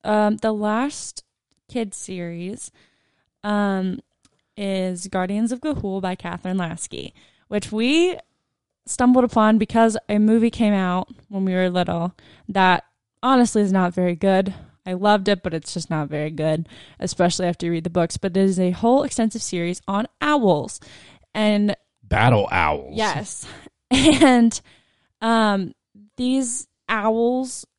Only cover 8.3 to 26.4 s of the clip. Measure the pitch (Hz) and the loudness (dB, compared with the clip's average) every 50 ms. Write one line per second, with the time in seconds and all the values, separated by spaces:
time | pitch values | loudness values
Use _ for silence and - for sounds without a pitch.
8.3 | _ _ _ _ _ _ _ _ _ _ _ - - - 247 247 254 254 247 240 | _ _ _ _ _ _ _ _ _ _ _ -12 -2 2 4 6 6 6 4 4
9.3 | - 226 214 214 220 220 220 - - 226 226 226 214 214 _ - 208 208 214 214 | 4 4 4 6 4 4 2 2 2 4 4 4 2 -2 _ -2 0 2 4 4
10.3 | 220 233 220 233 - - 233 208 208 196 185 180 180 185 - _ - - _ _ | 4 4 4 2 0 2 2 2 2 2 0 0 -2 -2 -4 _ -16 -20 _ _
11.3 | 208 196 190 190 180 185 185 180 180 180 175 175 175 170 170 180 - _ _ _ | -6 -4 -2 0 0 0 0 0 0 0 -2 0 -2 -2 -4 -4 -6 _ _ _
12.3 | - _ _ - 190 196 190 185 180 - - _ _ _ _ _ _ _ - 254 | -20 _ _ -4 0 2 4 4 4 2 -2 _ _ _ _ _ _ _ 0 2
13.3 | 269 247 240 233 - 220 208 196 190 190 185 175 180 - 180 180 175 160 - 196 | 4 4 4 4 2 0 2 2 2 2 2 0 0 0 0 0 0 0 0 2
14.3 | 190 190 190 196 196 - - - _ _ _ 185 185 180 196 208 208 208 190 214 | 2 2 2 0 -6 -10 -18 -20 _ _ _ -8 -8 0 2 2 2 2 2 0
15.3 | 202 190 _ 180 160 160 - - - 180 160 - 165 156 151 143 151 147 151 156 | -2 -2 _ -6 -8 -6 -8 -8 -10 -10 -6 -4 -4 -4 -4 -4 -6 -6 -6 -6
16.3 | 165 - 156 160 156 160 160 - - - - - - _ - 185 - - 175 175 | -6 -4 -2 -2 -2 -2 -4 -10 -14 -20 -20 -20 -14 _ -8 -8 -2 0 0 0
17.3 | 175 - 185 175 175 _ - 170 170 165 165 175 170 180 170 170 - - - 190 | 0 0 -2 -4 -4 _ -4 -4 -4 -2 -4 -4 -2 -2 -2 -2 -2 -6 -6 -2
18.3 | 175 190 196 190 190 180 185 180 180 - - 233 247 269 285 269 - - 226 220 | 0 2 2 2 2 2 0 0 0 0 2 2 2 2 2 0 -2 -2 -2 -2
19.3 | - 226 - - - 175 170 175 180 - _ - 196 202 233 - _ _ 302 294 | -2 -6 -10 -6 -6 -4 -4 -4 -6 -8 _ -6 -4 -4 -4 -6 _ _ -2 0
20.3 | 302 294 233 196 170 147 - - - - - - - - - - - _ _ _ | 0 2 4 2 2 2 0 -8 -12 -16 -18 -20 -20 -20 -20 -20 -20 _ _ _
21.3 | _ 208 214 214 208 208 208 208 196 _ _ _ _ _ _ 98 - 104 131 139 | _ 0 0 2 2 2 2 0 -2 _ _ _ _ _ _ -2 2 4 4 6
22.3 | 123 107 98 - - 92 82 76 76 73 69 65 76 220 220 202 165 151 202 - | 6 4 2 2 0 2 2 2 0 -2 -6 -8 -6 -4 -2 -2 -2 -4 -6 -8
23.3 | - - - - - - - - _ _ _ _ 254 269 262 311 - - - 269 | -12 -14 -14 -16 -18 -20 -20 -20 _ _ _ _ 0 4 4 4 6 8 6 6
24.3 | 254 240 233 233 - - _ _ _ _ _ _ _ _ _ _ _ _ 220 226 | 8 6 6 4 2 -2 _ _ _ _ _ _ _ _ _ _ _ _ -2 0
25.3 | 233 226 220 208 202 196 185 165 - _ _ _ _ 208 208 208 _ - 247 247 | 2 2 2 2 2 0 -4 -6 -10 _ _ _ _ -20 -20 _ _ -4 -2 0
26.3 | 262 269 | 0 0